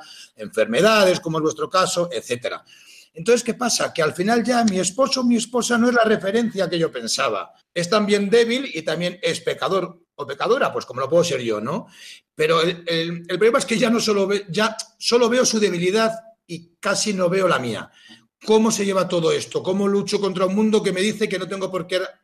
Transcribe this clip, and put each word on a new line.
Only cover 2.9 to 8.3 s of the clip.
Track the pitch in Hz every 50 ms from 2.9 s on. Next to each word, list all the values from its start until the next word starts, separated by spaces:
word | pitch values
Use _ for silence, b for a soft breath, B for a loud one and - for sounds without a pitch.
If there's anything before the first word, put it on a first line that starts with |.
| B B B B B
Entonces, | 156 165 220 240 240 240
¿qué | - 214
pasa? | - 247 233 - - 156 131 -
Que | -
al | 156 151 151
final | - 180 208 233 240 233
ya | 247 247 240 233
mi | 220 190 185
esposo, | 185 180 - - 269 262 - 269 247
mi | 240 240
esposa | 220 220 - - 240 220 - 240
no | 233 233 247
es | 240
la | 240 226
referencia | 220 214 196 165 196 202 226 240 220 165 190 185 170
que | 175 170
yo | 165 151
pensaba. | - 127 117 113 - - 139 123 107 98 87 - b b b _ -
Es | 175 170 170
también | 208 214 208 202 208 202 202 196